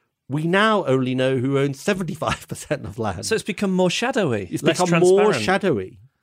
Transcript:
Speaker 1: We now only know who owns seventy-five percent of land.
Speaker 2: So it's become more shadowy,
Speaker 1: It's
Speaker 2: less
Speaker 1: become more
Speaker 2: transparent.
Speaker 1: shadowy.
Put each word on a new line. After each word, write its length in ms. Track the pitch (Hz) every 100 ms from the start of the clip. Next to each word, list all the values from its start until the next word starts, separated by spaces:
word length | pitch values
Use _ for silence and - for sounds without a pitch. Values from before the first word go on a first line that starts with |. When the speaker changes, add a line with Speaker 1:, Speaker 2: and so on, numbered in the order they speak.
| _ _ -
Speaker 1:
We 180 | 143 165
now 380 | 190 220 208
only 300 | 135 131 127
know 240 | 127 131 131
who 200 | 131 139
owns 220 | 143 139
seventy-five 640 | - 196 165 - 113 - -
percent 360 | - - 139
of 140 | 113 107
land. 260 | 107 95
Speaker 2:
So 100 | 104
it's 80 | 220
become 300 | - 196 196
more 160 | 185 180
shadowy, 580 | - 240 269 170 110 92
Speaker 1:
It's 120 | -
Speaker 2:
less 160 | - 165
Speaker 1:
become 220 | 180 170
more 320 | 180 196 208
Speaker 2:
transparent. 100 | 139
Speaker 1:
shadowy. 580 | 107 196 196 117 92 - - _